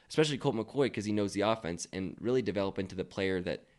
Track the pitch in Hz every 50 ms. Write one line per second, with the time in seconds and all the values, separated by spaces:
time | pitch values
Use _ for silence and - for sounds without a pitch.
0 | _ _ - 151 160 151 143 117 - 143 113 110 107 104 - 139 135 110 - 113
1 | 101 107 104 104 101 98 95 101 98 110 113 113 - 82 87 85 - - - 95
2 | 95 85 - - - 117 127 131 110 101 92 101 98 98 - - 95 92 92 92
3 | 87 - - 101 98 95 95 90 87 87 73 - - _ _